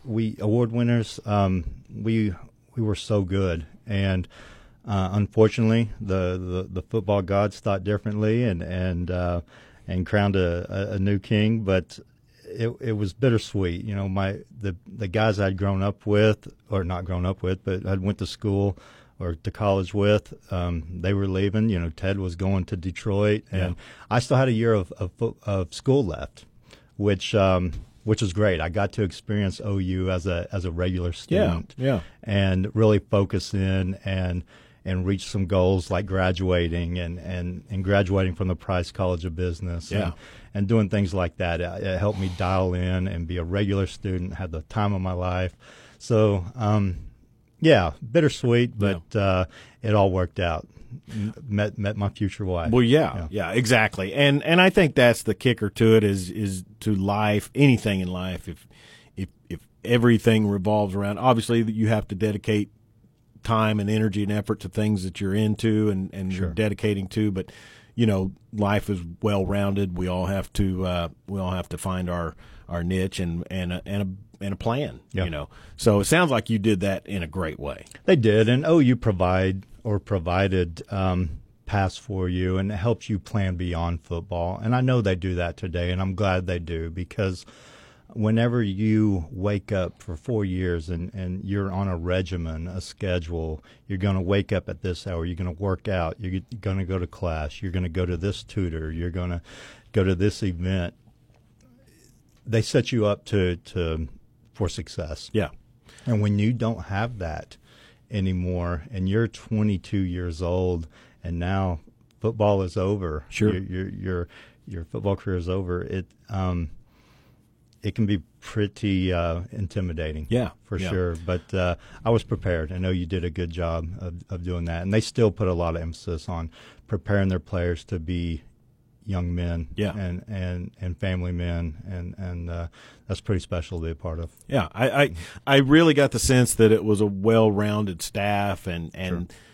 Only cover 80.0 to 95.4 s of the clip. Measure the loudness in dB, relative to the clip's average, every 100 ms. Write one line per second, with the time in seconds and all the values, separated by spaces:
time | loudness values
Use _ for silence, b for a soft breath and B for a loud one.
80 | -2 -4 0 2 2 2 0 -4 -8 -2
81 | 0 0 -2 -6 -14 _ -4 0 0 -2
82 | -8 -4 -2 0 0 0 -2 -2 -2 -2
83 | -2 -4 -2 -2 -2 -2 -2 -2 -2 -2
84 | -4 -8 -6 -4 -4 -4 0 2 2 2
85 | 2 0 0 -2 -2 -4 -6 -2 -2 -2
86 | -2 0 0 0 0 -4 -4 -6 -6 -8
87 | -8 -4 -2 -4 -12 B B B B B
88 | B -2 2 4 2 2 0 0 2 4
89 | 4 2 -2 -4 -2 -2 -2 -2 -2 -6
90 | -12 -10 -4 -2 0 0 0 -2 -2 -6
91 | -6 -8 -6 -6 -4 -2 -2 -2 -2 -2
92 | 0 0 0 -4 -4 -6 -6 -8 -10 -6
93 | -2 -2 -2 -6 -4 -8 b b -8 -2
94 | 0 0 2 2 2 -2 -4 -8 -6 -6
95 | -6 -4 -4 -4